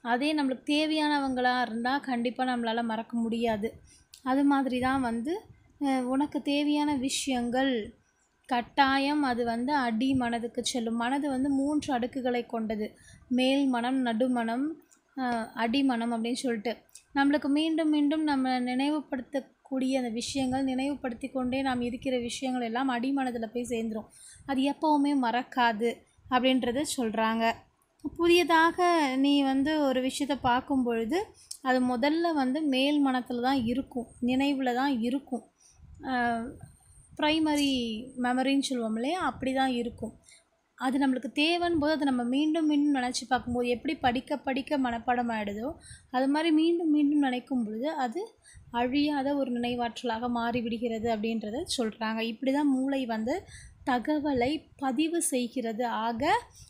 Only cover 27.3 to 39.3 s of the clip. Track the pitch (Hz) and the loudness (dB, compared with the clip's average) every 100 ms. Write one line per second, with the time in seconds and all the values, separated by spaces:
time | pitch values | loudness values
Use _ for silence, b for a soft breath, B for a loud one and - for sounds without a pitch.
27.3 | 226 226 226 - _ _ _ 302 - 339 | 2 0 0 -10 _ _ _ -12 0 4
28.3 | 349 339 330 330 330 349 339 285 262 277 | 6 6 6 4 4 4 4 2 2 4
29.3 | 285 269 269 277 311 285 254 254 - 277 | 4 4 2 2 2 2 2 0 -2 -2
30.3 | 277 254 247 - 277 240 226 226 320 427 | 0 2 0 2 0 0 0 0 -2 -4
31.3 | B B B 269 254 247 247 277 320 339 | B B B 0 2 2 2 0 2 2
32.3 | 311 254 269 311 254 269 294 277 254 - | 2 0 0 0 2 2 4 2 0 -2
33.3 | 240 247 277 226 247 - 247 240 - 240 | -2 0 0 0 -2 -4 -10 -10 -6 -2
34.3 | 262 277 269 262 240 277 262 233 269 - | 0 0 0 0 0 0 0 -2 -4 -4
35.3 | 233 - _ b b - - 277 254 240 | -10 -10 _ b b -20 -14 -4 -2 0
36.3 | 233 226 - - - _ - - - 302 | -2 -6 -12 -20 -20 _ -20 -20 -2 0
37.3 | 320 311 294 285 262 233 220 262 262 247 | 2 2 2 2 2 -2 -6 -10 -4 -2
38.3 | 254 262 277 269 254 220 220 254 359 311 | 0 2 2 0 -2 -2 -2 -2 -2 -2